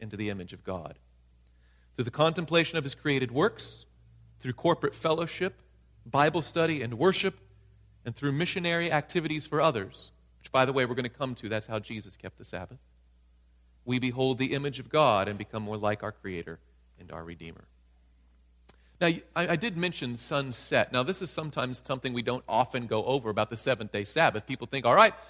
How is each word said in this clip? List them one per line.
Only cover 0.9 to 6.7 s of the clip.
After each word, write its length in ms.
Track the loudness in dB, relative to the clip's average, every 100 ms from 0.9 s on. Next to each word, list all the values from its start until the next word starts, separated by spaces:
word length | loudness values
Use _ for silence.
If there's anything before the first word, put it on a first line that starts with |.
| -16 _ _ _ _ _ _ _ _ _ -6
Through 100 | -4
the 60 |
contemplation 680 | 2 2 2 2 2 2 -2
of 60 |
his 120 | -4 -4
created 360 | 0 0 0
works, 540 | 2 0 0 -12 -14 -20 _ _ -20 -20 -10
through 120 | -8
corporate 400 | 0 2 2 0
fellowship, 680 | 0 0 2 0 -4 -6 -6 _ _ _ _ -2
Bible 360 | 4 4 4
study, 400 | -2 0 2